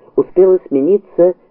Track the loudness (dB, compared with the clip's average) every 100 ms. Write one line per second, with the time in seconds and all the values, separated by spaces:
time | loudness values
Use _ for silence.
0 | _ -6 -4 0 2 0 -4 -4 -2 -4
1 | -4 -2 -2 -2 _